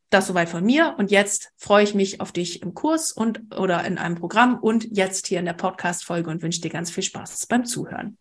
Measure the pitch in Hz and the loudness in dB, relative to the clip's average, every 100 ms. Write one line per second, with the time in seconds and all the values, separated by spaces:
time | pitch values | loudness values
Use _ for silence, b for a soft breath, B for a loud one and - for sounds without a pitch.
0 | _ 196 196 180 170 170 202 285 320 - | _ 2 4 0 0 2 2 4 4 2
1 | 196 196 202 - - _ - 208 202 202 | 2 4 4 0 -8 _ 4 6 6 4
2 | 190 - 202 - 175 175 180 - 302 311 | 0 -2 -6 -4 -6 -6 -10 -4 0 0
3 | 311 - 226 208 - - 185 170 - 185 | -2 -2 -2 -2 -6 -4 0 0 0 -2
4 | 170 170 170 196 247 247 220 226 - 202 | -4 -4 -2 2 4 4 2 2 0 0
5 | 190 - - 175 175 170 185 185 175 170 | 0 0 -2 -2 -2 -2 -4 -2 -4 -4
6 | - 175 170 160 165 170 165 160 165 - | -4 -4 -4 -4 -4 -4 -6 -6 -8 -6
7 | 190 117 - - - 240 240 - - - | -6 -8 -12 -10 -2 0 0 -4 -6 -8
8 | - - | -10 -12